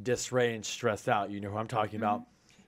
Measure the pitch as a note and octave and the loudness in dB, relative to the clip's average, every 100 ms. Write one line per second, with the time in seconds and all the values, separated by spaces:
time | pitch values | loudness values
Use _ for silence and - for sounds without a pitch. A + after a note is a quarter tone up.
0 | G#2 A#2+ - B2+ A#2+ A2+ G2 - A#2+ G#2 | -2 0 2 2 2 0 -6 -2 0 0
1 | - A2 G2 G2+ G2+ G#2 A2+ A2+ G#2+ A2 | 2 2 0 -4 -6 -4 -2 0 0 0
2 | A2 G#2+ - _ _ - | 2 0 -2 _ _ -20